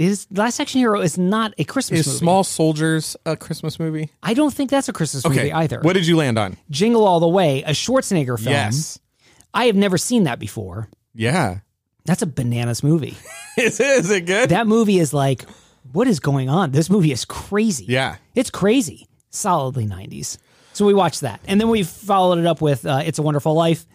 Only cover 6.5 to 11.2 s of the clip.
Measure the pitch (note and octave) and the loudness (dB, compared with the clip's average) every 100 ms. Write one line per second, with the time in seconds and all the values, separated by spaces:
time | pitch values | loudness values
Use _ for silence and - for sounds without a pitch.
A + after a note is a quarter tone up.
6.5 | F#2 - C#3+ A3 A#3 G#3 E3+ E3 F#3+ D#3+ | -6 -8 -2 2 4 4 4 4 4 2
7.5 | C3+ D#3+ D3 - B3+ - F3+ B2+ A#2 A#2+ | 0 -2 -4 0 0 0 0 0 -2 0
8.5 | C#3+ G#2+ C#3 D#3+ - _ _ _ _ _ | 0 0 -2 -4 -12 _ _ _ _ _
9.5 | G#3 B3 G3 G3+ F3+ - A#3+ D#3 A#2+ A2+ | 0 2 4 2 0 0 2 0 -2 -8
10.5 | A2 F#2 G2 A2 _ _ A2+ | -10 -10 -10 -14 _ _ -4